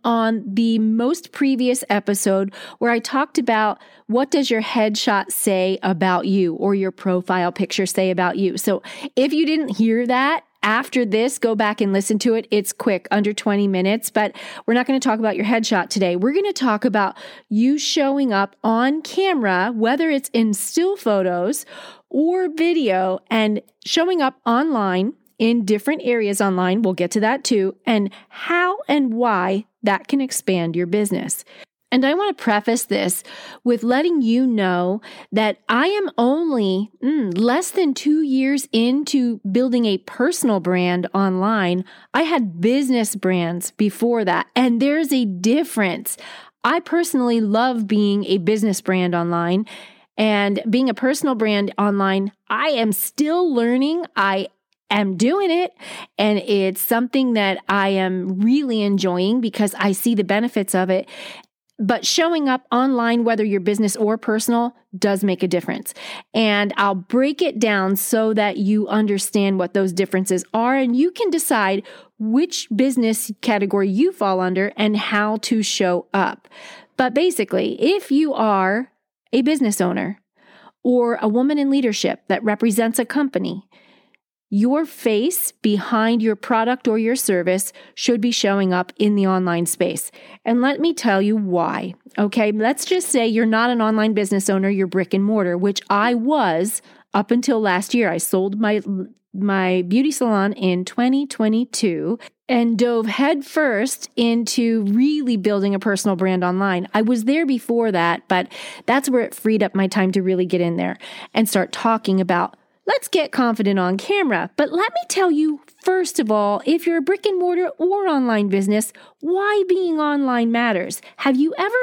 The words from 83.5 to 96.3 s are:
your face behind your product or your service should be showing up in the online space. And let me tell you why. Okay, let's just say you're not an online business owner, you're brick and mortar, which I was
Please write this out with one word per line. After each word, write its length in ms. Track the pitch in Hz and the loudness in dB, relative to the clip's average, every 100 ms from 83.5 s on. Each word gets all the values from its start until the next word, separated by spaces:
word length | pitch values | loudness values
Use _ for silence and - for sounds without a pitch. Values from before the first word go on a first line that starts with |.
| 185 - _ _ _ _ _ _ _ - | -8 -12 _ _ _ _ _ _ _ -4
your 360 | 202 233 294 311 | 0 2 2 -2
face 680 | - 240 214 269 359 - | -4 0 0 0 -2 -6
behind 720 | - 214 208 - 226 220 233 | -2 0 0 0 0 2 2
your 160 | 220 208 | 0 -2
product 500 | - 233 226 254 247 | 0 0 0 0 0
or 100 | 220 | 0
your 200 | 226 254 | 0 -2
service 560 | - 185 175 185 - - - - | 0 0 2 0 -2 -10 -20 -6
should 260 | - 240 | 0 0
be 100 | 240 | 0
showing 400 | 233 202 196 190 | 0 0 2 2
up 220 | 180 180 - | 0 -2 0
in 200 | 208 208 | 2 2
the 120 | 190 | 2
online 380 | 185 180 170 170 | 2 0 0 -2
space. 440 | - 175 - - - - - - | -2 -2 -4 -10 -16 -20 -8 -2
And 160 | 240 | 2
let 180 | 254 285 | 2 0
me 140 | 330 | 0
tell 280 | 320 233 196 | 0 2 2
you 140 | 208 220 | 2 0
why. 600 | 196 175 165 - 185 180 - - | 0 0 0 -4 -8 -12 -10 -4
Okay, 360 | 208 240 214 | -2 0 0
let's 320 | 214 220 285 - | 0 0 -2 -2
just 240 | 370 - | -2 0
say 180 | 269 226 | 0 2
you're 180 | 226 226 | 2 2
not 260 | 220 240 | 2 2
an 100 | 240 | 2
online 320 | 220 220 220 | 2 2 2
business 360 | 214 196 196 190 | 0 0 0 0
owner, 200 | 190 196 | 0 2
you're 180 | 202 185 | 0 0
brick 260 | 180 175 | -2 0
and 120 | 190 202 | 0 2
mortar, 320 | 220 180 175 | 2 0 0
which 240 | 202 196 - | 0 -2 0
I 240 | 202 226 | 2 2
was 680 | 240 240 | 0 0